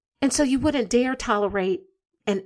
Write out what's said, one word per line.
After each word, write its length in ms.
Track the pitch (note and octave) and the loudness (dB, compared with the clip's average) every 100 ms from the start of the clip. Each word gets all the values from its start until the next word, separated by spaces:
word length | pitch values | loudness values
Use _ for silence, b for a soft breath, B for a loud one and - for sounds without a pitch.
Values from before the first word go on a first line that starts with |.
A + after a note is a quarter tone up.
| _ _ | _ _
and 140 | C#4 | -2
so 80 | - | 2
you 180 | C#4+ C4 | 2 2
wouldn't 300 | D4 C#4+ G#3 | 0 0 0
dare 260 | A#3+ C4 B3+ | 2 2 -2
tolerate 680 | - G#3 G#3 G3+ F#3+ F#3 - _ _ _ - | -2 0 0 0 -2 -2 -6 _ _ _ -4
an 160 | G3 | -4